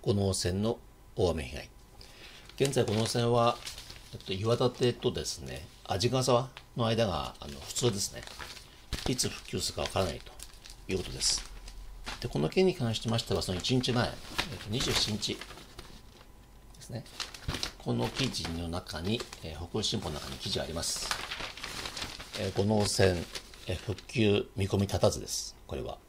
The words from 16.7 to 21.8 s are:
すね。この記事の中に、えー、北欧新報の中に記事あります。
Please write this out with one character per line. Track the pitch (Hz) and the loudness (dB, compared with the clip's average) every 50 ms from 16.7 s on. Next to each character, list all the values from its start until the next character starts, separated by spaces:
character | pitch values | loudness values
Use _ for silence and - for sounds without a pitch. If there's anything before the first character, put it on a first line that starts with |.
| - - | -18 -18
す | - - | -12 -10
ね。 | - 113 - - - - - - - - - - - - - - - - | -8 -8 -8 -10 -8 -8 -8 -8 -8 -8 -6 -6 -4 -4 -4 -6 -6 -6
こ | - - 123 | -2 -2 0
の | 117 120 113 | 0 0 0
記 | - - 139 120 | 0 0 0 0
事 | 98 - 80 80 | 0 -2 -4 -2
の | 82 82 87 82 | -2 -2 -2 -2
中 | 82 90 - - - 76 | -4 -4 -4 -6 -6 -4
に、 | 80 95 110 120 - - - - | 0 0 0 0 -2 -6 -10 -12
え | - 82 78 | -10 -10 -8
ー、 | 78 87 - | -8 -8 -4
北 | - 107 | -4 -2
欧 | |
新 | 104 - - 107 | 0 0 0 0
報 | 85 82 | -2 -2
の | 76 | -4
中 | 71 - - | -4 -6 -6
に | 67 | -8
記 | - - 101 | -6 -4 -2
事 | 92 - | -2 -2
あ | 69 | -2
り | 71 78 | -2 -2
ま | 80 | -2
す。 | 80 - - - - - - - - - - - - - - - - - - - | -2 -2 -2 -2 -2 -2 -4 -4 -4 -8 -6 -6 -6 -8 -8 -10 -10 -8 -8 -8